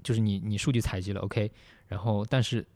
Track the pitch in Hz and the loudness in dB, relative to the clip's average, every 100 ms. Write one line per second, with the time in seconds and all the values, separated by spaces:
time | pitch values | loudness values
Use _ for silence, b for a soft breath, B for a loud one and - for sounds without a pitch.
0 | - 113 107 98 98 104 - 120 - 95 | -2 2 2 0 -2 -2 2 2 0 -4
1 | 95 98 101 - 104 b b b b 101 | -4 -4 -2 -2 -2 b b b b -4
2 | 107 104 104 135 113 120 - | 0 0 2 2 2 0 -4